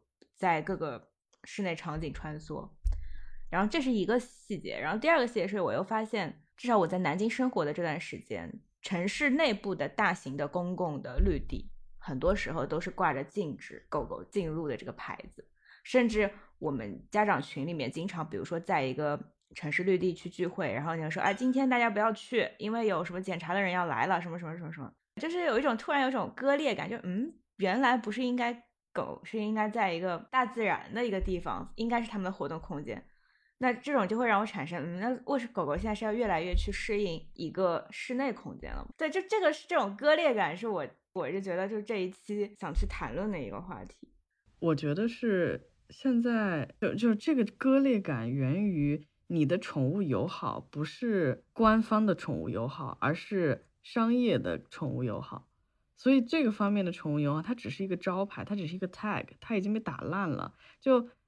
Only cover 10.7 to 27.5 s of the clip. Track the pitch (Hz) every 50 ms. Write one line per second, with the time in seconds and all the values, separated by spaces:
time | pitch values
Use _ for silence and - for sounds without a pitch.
10.7 | 185 175 180 160 147 131 - - 123 - 185 - 156 - - - - - - -
11.7 | - - - - - - - - 139 127 139 175 202 196 - - 151 165 127 -
12.7 | 156 160 - 185 - - 185 160 135 135 147 151 - 208 185 151 120 - - -
13.7 | - - - - - 151 117 - - - 90 - - 208 180 160 156 165 165 147
14.7 | 120 104 - - - - - - - - - - - - - _ _ _ _ -
15.7 | - - - - - 254 240 226 220 214 208 202 208 - - - _ - - 156
16.7 | 143 - 110 101 95 - - - - 208 214 208 185 131 - - - 147 135 165
17.7 | 175 156 127 127 - 156 170 196 - 170 160 160 - 98 - - 175 165 165 -
18.7 | 185 156 135 131 131 143 151 147 147 147 - - _ _ _ _ - - - 151
19.7 | - - 180 196 185 180 185 185 170 - - 175 - - 180 170 - - 170 131
20.7 | 101 127 143 165 165 160 156 156 165 185 - 180 196 202 247 254 247 269 269 254
21.7 | 247 240 233 233 202 208 214 226 214 - - - 247 226 - - - - - 214
22.7 | 226 233 226 214 185 160 175 165 175 180 185 196 170 175 170 160 180 202 202 180
23.7 | 180 180 175 165 135 113 123 180 190 170 175 175 165 175 175 156 160 175 170 151
24.7 | 160 156 131 - - _ _ _ - - 277 320 339 359 349 311 226 240 277 285
25.7 | 233 214 - - 302 285 262 254 262 233 175 - - - 247 277 277 294 311 269
26.7 | 202 - - 190 226 226 - 180 180 202 254 330 320 - _ _